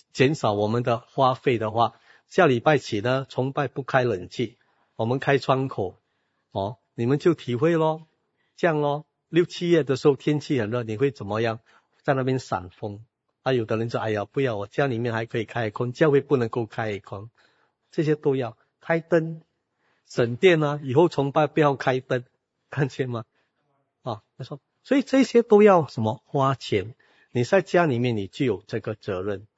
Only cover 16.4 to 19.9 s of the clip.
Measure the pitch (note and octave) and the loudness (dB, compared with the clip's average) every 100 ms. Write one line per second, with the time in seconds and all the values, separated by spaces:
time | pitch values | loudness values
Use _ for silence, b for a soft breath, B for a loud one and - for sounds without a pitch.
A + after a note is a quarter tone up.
16.4 | A2+ B2 A2 - A2 G2 - G2+ A2 _ | 0 -4 -8 -6 -6 -8 -10 -16 -16 _
17.4 | _ _ _ _ _ - D3+ D3+ D3+ C3+ | _ _ _ _ _ -4 -2 0 0 -2
18.4 | A#2 - _ _ - E3 D#3+ E3+ D#3+ D#3+ | -4 -10 _ _ -4 -4 2 0 0 -8
19.4 | _ _ _ _ _ | _ _ _ _ _